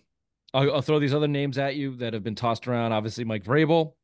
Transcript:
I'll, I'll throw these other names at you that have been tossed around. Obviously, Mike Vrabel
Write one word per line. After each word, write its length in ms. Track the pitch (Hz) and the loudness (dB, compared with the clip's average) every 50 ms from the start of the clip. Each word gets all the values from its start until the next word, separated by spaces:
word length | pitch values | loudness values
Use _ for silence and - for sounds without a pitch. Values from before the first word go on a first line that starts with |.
| _ _ _ _ _ _ _ _ _ _ - | _ _ _ _ _ _ _ _ _ _ 0
I'll, 220 | 131 139 139 139 | 0 2 2 2
I'll 60 | 143 | 0
throw 180 | 127 - 156 151 | 0 2 2 2
these 140 | 143 135 135 | 2 2 2
other 140 | 151 151 147 | 2 2 0
names 300 | 143 139 143 143 127 139 | 0 0 -2 -2 -2 -2
at 180 | 139 139 139 | -2 -2 -2
you 220 | 147 139 135 131 120 | -4 -6 -6 -6 -6
that 160 | 123 113 110 | -6 -6 -6
have 100 | 110 95 | -4 -4
been 120 | 113 104 | -6 -4
tossed 300 | - 123 117 113 - - | -2 0 0 0 0 -2
around. 280 | 123 123 117 117 113 113 | -2 0 0 0 2 0
Obviously, 320 | 107 107 110 - - 120 | 0 0 -2 -4 -6 -4
Mike 180 | 113 110 107 90 | -4 -4 -4 -2
Vrabel 500 | 107 131 151 160 151 165 165 156 156 - _ | 2 2 4 4 4 4 2 2 0 -6 _